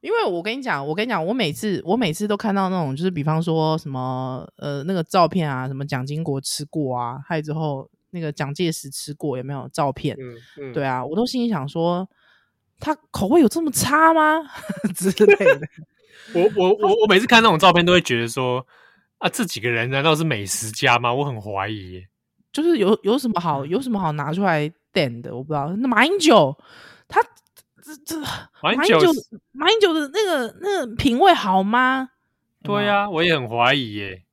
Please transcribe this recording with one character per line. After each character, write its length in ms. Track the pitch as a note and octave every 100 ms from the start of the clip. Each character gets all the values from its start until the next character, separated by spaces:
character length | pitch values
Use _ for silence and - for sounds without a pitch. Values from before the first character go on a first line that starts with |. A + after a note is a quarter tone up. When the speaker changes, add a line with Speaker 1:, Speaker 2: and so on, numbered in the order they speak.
Speaker 1:
因 100 | D4+
为 100 | A4+
我 200 | G#4 B3
跟 120 | F#3 B3+
你 60 |
讲， 240 | B3+ D3+ C#3+
我 80 |
跟 100 | D#3+
你 60 | A#3
讲， 160 | G#3 D#3+
我 80 |
每 180 | B3+ A3+
次， 300 | G3 G#3+ F3
我 140 | D#3+ A3
每 160 | G#3+
次 140 | D#3 G#3
都 100 | G3+
看 160 | A3
到 160 | G3 F#3+
那 100 | F#3
种， 160 | D3+ C3+
就 80 |
是 60 | F#3
比 140 | F3
方 180 | C#3+ D#3+
说 340 | E3 D#3+ D#3 D#3+
什 100 | D#3
么， 580 | C3 B2+ B2+ C3 C3 - _
呃， 260 | D3 C#3+
那 100 | D3+
个 100 | F#3+
照 240 | D#3+ G3 E3
片 220 | F#3+ D#3
啊， 160 | C3 C3
什 60 |
么 100 | C3+
蒋 220 | C#3+ C3+ C3
经 180 | D3
国 160 | D#3+ C3+
吃 240 | C3 - C#3+
过 300 | D#3+ C#3 B2
啊， 240 | A#2+ C3 C#3
还 120 | E3
有 40 |
之 100 | D3+
后 380 | D#3 D#3 C#3 - _ _
那 80 | F3
个 120 | D#3+
蒋 220 | D3 C#3+
介 180 | C#3+ F3+
石 200 | E3+ C#3
吃 200 | - - D3
过， 220 | D#3 B2+
有 60 |
没 80 | C3
有 160 | C#3 C3
照 180 | - C#3+
片？ 240 | C3 D3 A#2+
Speaker 2:
嗯， 160 | B2+ A#2 A#2+ -
嗯。 120 | C#3
Speaker 1:
对 120 | B2+ C3+
啊， 180 | B2+
我 120 | C3 E3
都 100 | B3
心 180 | B3+
里 60 | A#3+
想 180 | F#3+ C#3
说， 400 | E3 E3 F3 F#3+ _ _ _ _ _ _ _
他 160 | - D4+ _
口 180 | - F#3+
味 140 | E4
有 80 | B3
这 100 | E4
么 120 | D#4+
差 420 | - - D4 D#4+
吗？ 300 | E4 D4+ D#4+ D4+ - -
<laughs> 240 | C#5+ - -
之 140 | F#3
类 260 | - G#3+ G4+
的。 260 | - C#3+ D3+ - D#3+ _
Speaker 2:
<laughs> 340 | _ - - A3
我， 80 | G3 -
我， 140 | F#3 G#3
我， 220 | G#3 A3
我 60 | G#3+
每 120 | G3
次 60 | A#3
看 160 | A#3
那 80 | A3+
种 80 | D#3+
照 160 | F#3
片 100 | E3+
都 80 | E3+
会 80 | F3+
觉 220 | - A#2+
得 60 | A#2
说， 380 | B2 B2+ B2+ C3 _ _ _ _ _
啊， 100 | F3
这 160 | -
几 160 | G3+ -
个 80 | A2+
人 220 | A#2 A#2+
难 140 | C3+
道 120 | D3+ D#3
是 80 |
美 220 | D#3+ A#2 G2
食 260 | - A2
家 280 | G#2+ C3+ A#2+
吗？ 120 | A#2+
我 140 | B2 C#3+
很 160 | A#2
怀 260 | G2+ G2 G2+
疑 260 | A2 F#2
耶。 140 | F2+ F#2 _ _ _ _
Speaker 1:
就 80 | -
是 160 | E4 D#4+
有， 200 | F#3+ F#3+
有 160 | G3 B3+
什 100 | B3+
么 140 | G#3
好， 240 | E3+ C#3 C#3
有 160 | F#3
什 80 | C4
么 100 | G#3
好 120 | E3
拿 200 | D3 C#3+
出 120 | E3+
来 280 | G3 D#3+ D3+ - _
点 280 | - C#3 A#2
的？ 120 | A#2+ A2
我 80 |
不 80 | C#3
知 40 | D3+
道。 120 | C#3+ F#3+
那 80 | B3+
马 180 | A3 C4+
英 140 | G4
九， 360 | D#4 A3+ C#3+ C#3+ _ - - - _
他， 140 | - A#4 _ _ _ _ _
这， 120 | - D4+ -
这， 140 | D#4+ C#4+ - - _
Speaker 2:
马 120 | D#3
英 80 | A#3+
九 120 | E4+ -
Speaker 1:
马 20 |
英 0 |
九， 140 | F4 D4 - - _
马 180 | C4 D#4+
英 80 | A4+
九 140 | F#4
的 160 | D#4+ C#4+
那 120 | E4+ G#4
个， 300 | D#4 A3+ -
那 240 | F#4+ G4 B3
个 100 | A3+
品 220 | C#4+ A#3+
味 140 | F#4
好 300 | E4 G3+ F#3+
吗？ 460 | G3 A#3+ B3+ C4 C4 _ _ _ _ _
Speaker 2:
对 240 | - G3+ G#3
啊， 180 | G3+ G3+
Speaker 1:
有 60 |
没 0 |
有？ 0 |
Speaker 2:
我 120 | E3
也 100 | F3 D#3
很 100 | A#2+
怀 260 | A#2 A#2+
疑 200 | C#3+ A#2+
耶。 300 | G#2 G2 F#2 _